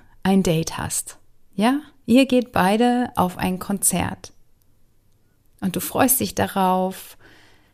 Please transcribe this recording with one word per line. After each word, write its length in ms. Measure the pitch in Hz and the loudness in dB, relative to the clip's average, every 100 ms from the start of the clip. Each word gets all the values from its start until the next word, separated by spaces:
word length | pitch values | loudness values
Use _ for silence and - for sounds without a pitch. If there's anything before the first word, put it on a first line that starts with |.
| - - | -16 -4
ein 200 | 190 196 | 2 2
Date 360 | 185 160 160 - | 2 0 -2 -6
hast. 400 | 156 - - - - - - | -6 -8 -8 -16 -20 -20 -12
Ja? 260 | - 220 277 - _ - | -2 0 0 -4 _ 2
Ihr 200 | 247 262 | 4 6
geht 260 | 254 240 | 2 2
beide 580 | - 180 214 240 247 247 - | 2 2 4 2 2 -2 -2
auf 220 | 180 - | -2 -2
ein 200 | 180 185 | -4 -4
Konzert. 720 | - 202 - 175 - - - - _ _ _ _ _ _ _ _ _ _ _ _ | -4 -2 -2 -2 -4 -8 -16 -20 _ _ _ _ _ _ _ _ _ _ _ _
Und 160 | 190 180 | -6 -6
du 40 | |
freust 400 | - - 254 - | -4 0 0 0
dich 140 | 202 | -2
darauf, 840 | - 196 196 185 185 185 190 - - - - - _ _ | -4 -4 0 0 0 -2 -6 -16 -20 -20 -20 -20 _ _